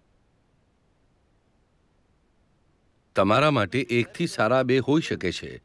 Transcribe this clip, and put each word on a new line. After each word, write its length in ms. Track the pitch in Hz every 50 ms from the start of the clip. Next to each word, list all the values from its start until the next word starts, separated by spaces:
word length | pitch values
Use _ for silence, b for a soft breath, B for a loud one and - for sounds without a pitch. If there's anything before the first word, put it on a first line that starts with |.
| _ _ _ _ _ _ _ _ _ _ _ _ _ _ _ _ _ _ _ _ _ _ _ _ _ _ _ _ _ _ _ _ _ _ _ _ _ _ _ _ _ _ _ _ _ _ _ _ _ _ _ _ _ _ _ _ _ _ _ _ _ _ _
તમારા 360 | - 98 98 107 123 143 156
માટે 300 | 143 123 101 90 104 127
એકથી 460 | 135 - 120 120 113 - - - 170
સારા 360 | 165 - - 110 110 123 131 131
બે 160 | 123 131 135
હોઈ 240 | 117 - 143 165 165
શકે 300 | - - - - 110 107
છે, 300 | - - - 64 -